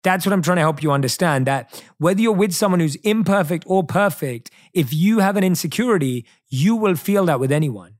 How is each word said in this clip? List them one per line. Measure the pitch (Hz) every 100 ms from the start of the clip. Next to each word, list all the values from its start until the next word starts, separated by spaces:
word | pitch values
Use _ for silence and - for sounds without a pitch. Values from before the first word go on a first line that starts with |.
That's | 185 185 190
what |
I'm | 196
trying | 165 180
to |
help | 156 147
you | 151
understand, | 139 131 - 175 139 131
that | 135 - - - _
whether | 160 196
you're | 226
with | 196 208
someone | 170 208 180
who's | 160 139
imperfect | 208 220 190 196 151 165 -
or | 190
perfect, | 160 180 202 - 143 117 - _ _
if | 180 131
you | 151 190 226
have | 196 202
an |
insecurity, | 185 175 165 - 247 202 135 123 - _ _
you | 131 170 226
will | 208 170
feel | - 202 180
that | 135
with | 131
anyone. | 147 151 104 90 107